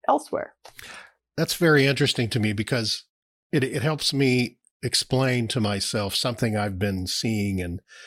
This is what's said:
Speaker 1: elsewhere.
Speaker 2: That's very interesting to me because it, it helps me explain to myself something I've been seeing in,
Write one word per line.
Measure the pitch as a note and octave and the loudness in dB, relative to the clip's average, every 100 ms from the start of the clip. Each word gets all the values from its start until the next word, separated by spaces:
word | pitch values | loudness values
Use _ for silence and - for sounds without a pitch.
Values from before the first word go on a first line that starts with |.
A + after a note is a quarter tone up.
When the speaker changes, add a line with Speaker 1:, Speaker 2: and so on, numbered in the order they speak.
| - | 0
Speaker 1:
elsewhere. | - - - - _ - - - - - _ _ - | 0 0 -8 -8 _ -20 -20 -20 -20 -20 _ _ -4
Speaker 2:
That's | D#3+ - | -4 2
very | E3+ D3 C3+ | 4 6 4
interesting | C3+ C#3 - A2+ | 4 2 0 0
to | A#2+ | 0
me | G#2+ | 0
because | G#2 G#2+ B2+ G#2+ - - _ _ _ _ | -2 -2 -2 -2 -6 -10 _ _ _ _
it, | D#3 | 0
it | B2+ D3+ | 0 0
helps | C#3 D3+ - | -2 -2 -2
me | C#3 C3+ B2 B2 - _ _ | 2 4 4 0 -6 _ _
explain | B2 - - C3 C3 B2 A2+ | -4 -2 0 0 2 0 0
to | B2 | 0
myself | G#2+ G2+ - A2 G2 | 0 -2 -2 -2 -2
something | - C3 A2+ A#2 G#2 | -2 -4 -2 -2 0
I've | G2+ F#2 | -2 -2
been | G2+ F#2 F2+ | -2 -2 -4
seeing | - A#2 A2 G2+ F#2+ | -4 -2 0 0 -2
in, | F2 E2+ - - | -4 -8 -12 -20